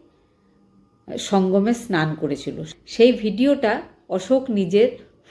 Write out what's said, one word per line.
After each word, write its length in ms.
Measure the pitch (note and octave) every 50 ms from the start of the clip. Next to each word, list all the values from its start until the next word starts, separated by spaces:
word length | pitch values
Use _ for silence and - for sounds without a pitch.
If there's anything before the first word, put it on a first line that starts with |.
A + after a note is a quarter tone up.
| _ _ _ _ _ _ _ _ _ _ _ _ _ _ _ _ _ _ _ _ _ - - -
সঙ্গমে 560 | - - G3+ F#3+ F#3+ F#3 F#3 G3+ G3 A3+ A#3+
স্নান 420 | A#3 - - F#3+ D#3+ D#3 D#3 D3+
করেছিল। 460 | D#3 D#3+ C#3 C#3 - - C#3 A#2+ - D#3+ - - _ _
সেই 280 | - - - A3+ B3+ A#3
ভিডিওটা 680 | G3+ G#3 G#3+ F#3+ G3 B3+ C#4+ C#4+ C#4 C4 G#3 A#3 D4 E4+ - - _ _ -
অশোক 400 | - F#3 - - C4 C4 C4 C4
নিজের 380 | A3 G3+ F#3+ E3+ F#3+ G3+ A3+ B3+ - - - - _ _ _ _